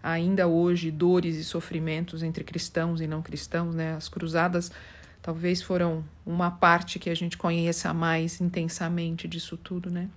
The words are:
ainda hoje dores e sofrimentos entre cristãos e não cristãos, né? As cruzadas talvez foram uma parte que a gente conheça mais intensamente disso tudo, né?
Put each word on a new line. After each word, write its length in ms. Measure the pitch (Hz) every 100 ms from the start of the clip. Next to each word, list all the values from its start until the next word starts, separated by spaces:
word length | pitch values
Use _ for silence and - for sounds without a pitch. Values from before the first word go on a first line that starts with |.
ainda 460 | - 165 170 190 180
hoje 420 | 165 175 175 165
dores 440 | 156 175 180 170 160
e 80 |
sofrimentos 800 | 165 170 165 165 160 156 175 160
entre 200 | 165 160
cristãos 580 | 160 165 - - 165 165
e 60 | 160
não 140 | 156
cristãos, 540 | 165 151 - 170 170 165
né? 200 | 160 156
As 140 | -
cruzadas 640 | - 165 165 175 175 175 - - - - -
talvez 400 | - 160 175 180
foram 420 | - 180 175 160 156 - -
uma 260 | 170 180
parte 480 | 180 180 143 - 180
que 100 | -
a 60 | 165
gente 220 | 175 -
conheça 560 | 170 170 170 165 175
mais 480 | 165 165 165 165 165
intensamente 840 | 175 175 165 - 165 170 165 165 170
disso 300 | 170 - 165
tudo, 340 | - 180 175
né? 200 | 175 185